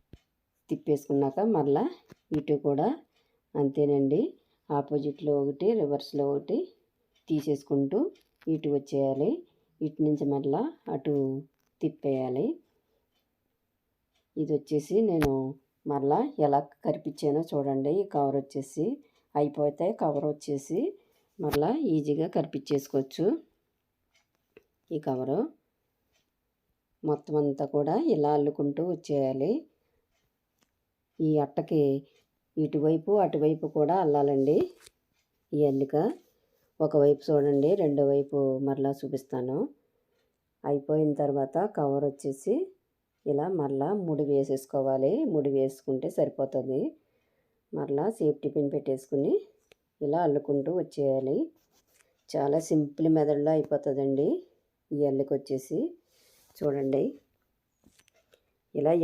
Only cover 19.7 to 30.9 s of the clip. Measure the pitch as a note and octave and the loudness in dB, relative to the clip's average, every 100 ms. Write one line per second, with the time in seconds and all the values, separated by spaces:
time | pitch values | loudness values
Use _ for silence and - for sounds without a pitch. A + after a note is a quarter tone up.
19.7 | D3 F3 A3+ F3 C#3+ D3 D3 - C#3+ - | 0 -4 -2 -2 -2 -2 -4 -4 -6 -4
20.7 | E3 D#4+ G4+ _ _ _ - D#3 C#3+ D#3 | -4 -4 -6 _ _ _ -8 -4 0 0
21.7 | C#4 C4+ D#3+ D3 D3 D#3+ - D#3 C#3+ C#3 | 0 0 0 0 -2 -2 -2 -4 -6 -2
22.7 | C#3+ C#3 C#3 C3+ - E3+ D#4+ - _ _ | -4 -2 -4 -4 -2 0 0 -6 _ _
23.7 | _ _ _ _ _ _ _ _ - _ | _ _ _ _ _ _ _ _ -20 _
24.7 | _ - D#3 D3+ B2+ C3 D3+ D4+ - _ | _ -10 -8 -4 -4 -2 -2 -2 -6 _
25.7 | _ _ _ _ _ _ _ _ _ _ | _ _ _ _ _ _ _ _ _ _
26.7 | _ _ _ D#3 D3 - D3+ C#3+ C#3 C#3 | _ _ _ -2 -2 0 0 0 0 -2
27.7 | D3 D3 F#3 E4 D#3 D3 D3 C#3+ D3 C#3+ | 0 2 2 2 2 4 4 2 0 -2
28.7 | C#3+ E3+ E3+ - D3 C3+ C3+ D3 C4 - | -2 -4 -4 -2 0 0 0 0 -2 -4
29.7 | _ _ _ _ _ _ _ _ _ _ | _ _ _ _ _ _ _ _ _ _
30.7 | _ _ | _ _